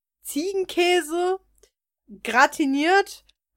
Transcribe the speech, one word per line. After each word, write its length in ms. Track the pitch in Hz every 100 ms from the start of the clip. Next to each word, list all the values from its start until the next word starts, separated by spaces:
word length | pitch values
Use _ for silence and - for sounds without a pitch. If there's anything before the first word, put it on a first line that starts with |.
| _ _
Ziegenkäse, 1160 | - 285 370 381 359 - 349 359 302 339 359 381 _ _ _ _ _ _ - 196
gratiniert, 1000 | - 233 294 - 277 277 320 392 403 - _ _ _